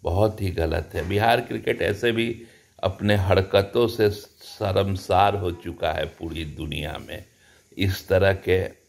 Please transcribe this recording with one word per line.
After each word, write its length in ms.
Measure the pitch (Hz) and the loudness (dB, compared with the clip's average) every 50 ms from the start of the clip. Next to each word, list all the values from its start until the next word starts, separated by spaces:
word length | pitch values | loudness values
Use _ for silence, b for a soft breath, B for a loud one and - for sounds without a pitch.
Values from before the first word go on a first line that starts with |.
| - | -2
बहुत 380 | 87 85 95 104 110 107 - | -2 2 2 2 2 2 -2
ही 80 | 98 95 | -4 -4
गलत 380 | 85 85 82 80 80 82 80 - - | -2 0 0 0 0 -2 -4 -6 -8
है। 160 | 87 78 80 | -6 -4 -2
बिहार 320 | 98 101 107 113 120 123 | -2 2 4 4 2 2
क्रिकेट 400 | 120 - 120 113 - - 120 - | 0 -4 -8 -6 -4 -4 -2 -2
ऐसे 300 | - 92 104 101 - 120 | 0 -2 -2 0 0 0
भी 320 | 113 113 117 117 117 B B B B B B B B B - | 0 0 -2 -4 -4 B B B B B B B B B -4
अपने 320 | 98 95 - 101 104 104 | -4 -4 -2 0 2 2
हरकतों 720 | 101 95 95 95 95 95 - - 101 98 - - 117 120 113 | 2 4 4 4 4 4 4 2 2 2 2 2 0 2 2
से 220 | 113 - 110 104 | 2 2 2 2
शर्मसार 1200 | 101 - - - _ _ - - - - 107 98 95 101 98 98 98 95 - - 95 90 101 101 101 | 2 0 -12 -18 _ _ -20 -20 -10 -6 -4 0 2 2 2 0 -2 -4 -2 0 4 4 4 4 2
हो 160 | 98 92 90 | 0 -2 -4
चुका 400 | 87 - - 87 80 - - 80 | -6 -6 -10 -12 -10 -4 -4 -2
है 140 | 78 82 78 | -2 -2 -4
पूरी 400 | 76 - _ - 82 78 76 80 | -6 -8 _ -10 -8 -6 -6 -8
दुनिया 520 | 76 71 76 80 78 73 76 73 76 76 65 67 - | -8 -8 -10 -8 -8 -6 -6 -6 -8 -8 -10 -12 -12
में। 180 | 82 - - _ b b b b b b b b _ - | -14 -14 -14 _ b b b b b b b b _ -2
इस 300 | 98 98 95 - - - | 0 0 0 -2 -2 0
तरह 260 | 98 92 95 98 98 | 2 4 4 4 2
के 460 | 95 - - 92 92 87 - - _ _ | 0 0 0 0 0 0 -4 -8 _ _